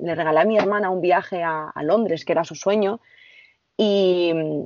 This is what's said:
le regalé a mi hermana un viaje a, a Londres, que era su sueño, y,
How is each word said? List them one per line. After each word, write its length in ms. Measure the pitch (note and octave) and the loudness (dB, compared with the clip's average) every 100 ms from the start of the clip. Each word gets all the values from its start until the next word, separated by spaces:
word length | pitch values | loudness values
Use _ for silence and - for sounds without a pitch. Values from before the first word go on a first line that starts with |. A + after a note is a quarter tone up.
le 140 | E3+ E3 | -6 -2
regalé 240 | D#3 D#3 | 2 2
a 60 | G#3 | 4
mi 120 | A3 | 2
hermana 320 | G3+ G#3 G3 | 2 0 -2
un 100 | F#3 | 0
viaje 420 | F3+ F3+ F3 F3+ | 2 2 0 -4
a, 240 | E3 D#3 D#3 | -4 -4 -6
a 140 | - | -6
Londres, 400 | D3+ G#3 G#3 E3 | 0 0 0 -2
que 80 | - | -2
era 140 | E3 E3+ | -2 -2
su 100 | D#3 | -4
sueño, 460 | F#3+ G#3+ G3 A3+ _ _ - - - _ _ - | -2 0 0 -4 _ _ -20 -20 -20 _ _ -2
y, 560 | G#3+ G3+ F#3+ F3+ F3 E3 D#3 D3+ | 2 4 2 2 0 0 -2 -4